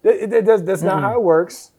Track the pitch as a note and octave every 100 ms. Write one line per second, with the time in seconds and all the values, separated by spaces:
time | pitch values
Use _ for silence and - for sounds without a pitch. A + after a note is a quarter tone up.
0 | G#3 G#3+ G#3 A3+ G#3 G#3+ E3+ F#3 F3 F#3+
1 | G3 A#3+ F#3 D#3+ F3 - -